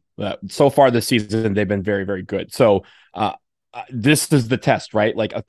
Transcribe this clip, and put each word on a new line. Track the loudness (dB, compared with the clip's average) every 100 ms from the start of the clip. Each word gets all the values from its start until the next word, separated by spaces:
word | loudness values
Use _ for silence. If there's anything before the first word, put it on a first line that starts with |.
| _ -10
Uh, | -10 -10 -8
so | 2 2
far | 6 4
this | 4 0
season, | -2 -2 -2 -2
they've | -2 -2
been | -2
very, | -2 -4
very | -4 -8
good. | -6 -8 -6
So, | 2 4 4 0 _ _
uh, | -6 -6 -6 _ _ _
uh, | -18 -12
this | -4 2 2 2
is | 0 0
the | -2
test, | 0 -2 -2
right? | -2 0
Like, | 0 -4
a-, | -6